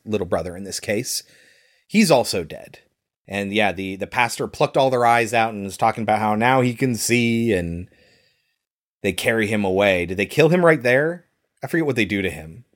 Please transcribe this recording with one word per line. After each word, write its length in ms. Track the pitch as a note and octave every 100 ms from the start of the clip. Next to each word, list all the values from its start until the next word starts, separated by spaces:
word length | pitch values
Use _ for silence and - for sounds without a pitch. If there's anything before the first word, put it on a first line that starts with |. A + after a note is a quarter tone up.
| A2
little 220 | G#2+ F2+
brother 280 | F#2+ F2 F2
in 80 | G2
this 160 | -
case. 420 | - G#2 - - - _ _ _ _ _ _
He's 240 | G#3 F#3+
also 320 | C3+ G#2+ G2+
dead. 360 | D#2 D2+ - - _ _ _ _ -
And 280 | G2 G2
yeah, 180 | G#2 G2+
the, 240 | F2+ F#2+ F#2+
the 100 | G2
pastor 420 | B2+ A#2 - A2
plucked 280 | - D3 D#3
all 120 | C3+
their 160 | B2 A#2+
eyes 280 | A#2 A2+
out 200 | A#2 A2+
and 120 | G#2+ G2
is 120 | -
talking 260 | A2+ A2+
about 160 | G#2+ G#2+
how 160 | G#2+ G#2+
now 240 | A#2+ C3
he 120 | B2 A#2
can 200 | C3 A2
see, 580 | - A#2+ A#2 A2+ A#2
and 340 | F#2 E2+ E2+ F2 _ _ _ _ _ _ _ _ _ _ _
they 120 | G2+
carry 340 | F#2 B2+ A2+ G#2+
him 160 | A2
away. 420 | G2 F#2+ G2+ F2+ F2
Did 120 | F#2+
they 80 | G2+
kill 240 | - D#3
him 160 | F3+ E3+
right 180 | D3
there? 420 | A#2+ C3 D#3 F3 _ _ _ _
I 40 | C3
forget 180 | E3+ D3+
what 100 | A#2+
they 100 | G2
do 160 | G2+
to 80 | F#2
him. 360 | D#2 D#2+ G2 -